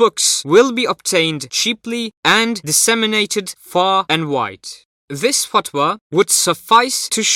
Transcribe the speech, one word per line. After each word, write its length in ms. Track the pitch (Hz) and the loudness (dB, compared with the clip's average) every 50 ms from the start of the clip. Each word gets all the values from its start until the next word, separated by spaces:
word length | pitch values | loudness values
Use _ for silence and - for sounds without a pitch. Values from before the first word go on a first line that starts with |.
| 233 | 2
books 400 | 214 - - - - - - - | 2 2 0 -2 -2 -2 -2 0
will 260 | 139 160 214 254 269 | 4 4 4 4 4
be 140 | 233 240 247 | -2 -2 -2
obtained 640 | - 175 _ - - 196 175 160 160 156 143 135 123 | -4 -4 _ -4 -2 0 0 0 0 -2 -6 -8 -6
cheaply 640 | - - - 220 240 - - 233 233 233 233 220 _ _ - | -4 -4 -2 -2 -4 -6 -6 -8 -6 -6 -6 -8 _ _ 2
and 380 | 156 190 214 226 233 233 185 - 151 | 2 4 4 2 0 -2 -4 -4 -2
disseminated 760 | 151 - - 226 226 226 220 214 214 214 208 202 - 208 190 - - _ - - - | -2 0 2 2 0 0 0 0 0 0 -2 -2 -4 -6 -6 -8 -14 _ -10 -4 0
far 320 | 180 185 190 190 190 180 - 156 | 0 2 2 2 0 0 0 -2
and 160 | 160 160 147 | -2 -2 -2
wide." 380 | 143 127 113 98 98 - - - - - _ _ _ _ _ - | -2 -2 -2 -4 -6 -12 -16 -18 -18 -18 _ _ _ _ _ -14
This 300 | 143 139 175 262 277 - - | -8 -2 -2 0 0 0 -2
fatwa 420 | - - 208 196 - - 143 143 160 196 220 _ - 147 | 0 -2 -2 -2 -2 -2 0 0 0 -2 -4 _ -4 0
would 140 | 175 208 - | 0 2 2
suffice 720 | - - - 180 165 - - - 220 226 247 262 - - - - - | 2 0 0 0 -2 -4 0 4 4 4 4 2 -4 -6 -6 -4 -4
to 80 | 220 214 - - | -2 0 0 0